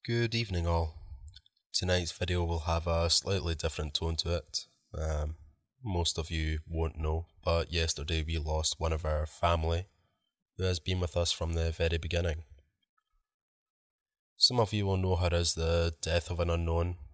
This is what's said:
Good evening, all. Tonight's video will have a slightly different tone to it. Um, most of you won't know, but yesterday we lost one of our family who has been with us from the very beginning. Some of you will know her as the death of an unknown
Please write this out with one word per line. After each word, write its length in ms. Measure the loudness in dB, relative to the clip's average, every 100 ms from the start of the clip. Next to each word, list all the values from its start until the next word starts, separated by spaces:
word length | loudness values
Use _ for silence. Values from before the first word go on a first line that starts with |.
| -2
Good 280 | 0 2
evening, 320 | 0 0 0 2
all. 300 | 2 0 -6 -16 -14 -16 -20 _ _ _
Tonight's 400 | -2 2 2 0
video 320 | -2 0 0
will 160 | 0 0
have 260 | 0 0 2
a 220 | 2 4
slightly 460 | 2 2 -2 0
different 400 | -2 -4 -4 -6
tone 220 | -2 -2 -2
to 180 | -2
it. 320 | -4 -4 -8 -8 _ _
Um, 440 | -6 -4 -2 -4 -6 -16 _ _ _
most 360 | -4 0 0 -2
of 120 | -4
you 280 | -2 -2 -4 -4
won't 300 | -4 -4 -2
know, 300 | -2 -2 -4 _
but 300 | 0 0 0
yesterday 500 | -2 0 -2 -2 -2
we 140 | -2 -4
lost 380 | -2 -2 -2 -2
one 160 | -2
of 140 | -2 -2
our 180 | -2
family 640 | -4 0 2 2 2 0 -4 _ _ _ _ _ _ -4
who 60 |
has 140 | -2 -2
been 220 | -2 -2
with 160 | 0 0
us 160 | 0
from 220 | -2 -2
the 160 | 0 -2
very 260 | 0 0 0
beginning. 460 | 0 0 0 -4 -10 -20 _ _ _ _ _ _ _ _ _ _ _ _ _ _ _ _ _ _
Some 240 | 4 6
of 140 | 4
you 100 | 4
will 140 | 2 2
know 180 | 4 2
her 140 | 4
as 220 | 2 2
the 400 | 2 2 4 2 0
death 280 | 0 0 0
of 80 | -2
an 120 | 0
unknown 460 | 2 2 2 0 -4 -12